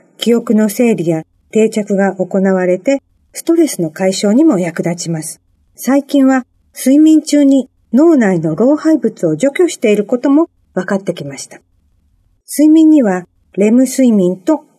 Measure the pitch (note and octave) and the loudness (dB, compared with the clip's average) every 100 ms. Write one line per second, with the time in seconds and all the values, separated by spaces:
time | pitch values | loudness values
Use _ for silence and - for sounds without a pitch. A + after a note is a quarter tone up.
0 | _ - A3+ A#3 A#3 G#3+ G#3+ G#3 A#3+ F3+ | _ -6 -2 -2 0 0 0 0 -2 0
1 | E3+ D#3+ - _ _ G#3+ A3 G#3+ G#3 G3 | -2 -4 -8 _ _ -2 0 -2 -4 -2
2 | G3 F#3 F3+ G3 F#3+ F#3 F3+ F#3 C4+ C#4 | -2 -4 -4 -2 0 0 0 -2 -2 -4
3 | - _ _ - - E4+ D4+ - D#3+ - | -6 _ _ -8 -2 0 0 -4 -8 -4
4 | F#3+ F#3+ G3+ A#3+ D#4+ F#3 E3+ F3 E3+ F3 | -4 -2 0 2 2 0 -4 -6 -6 -6
5 | E3 D#3+ D3+ - _ _ _ - A#3+ C#4 | -8 -8 -10 -18 _ _ _ -10 -2 -2
6 | C#4 C#4+ C4 C4 - _ _ - B3+ C#4+ | 0 0 2 0 -4 _ _ -4 0 4
7 | D#4 D#4 D4+ D4 C#4 C4+ B3 _ _ A#3+ | 4 4 2 0 2 2 -2 _ _ 2
8 | E4+ C#4+ G3+ F3 D#3 D#3 B3 D4 D#4 D4+ | 4 4 2 0 -2 0 0 0 0 0
9 | A3+ - E3+ D#3 C#4 C#4 E4+ - G#3+ G#3 | -2 -4 -4 -2 -2 0 -2 -2 -2 -2
10 | G3+ B3 C#4+ C#4+ E4+ _ _ F#3+ F#3+ G3 | -2 -4 0 0 0 _ _ -8 -6 -6
11 | G3 E3+ C#3+ C3+ - - _ _ _ _ | -6 -10 -12 -16 -18 -20 _ _ _ _
12 | _ _ _ _ - - D4+ D#4+ D#4 D4+ | _ _ _ _ -8 0 4 4 6 4
13 | G#3 F3+ F3+ _ _ - G#3+ A#3+ C4 C4+ | 2 -2 -8 _ _ -2 2 2 2 0
14 | B3+ G#3+ F3+ F#3 - D4+ - | 2 2 0 -2 -4 -4 -6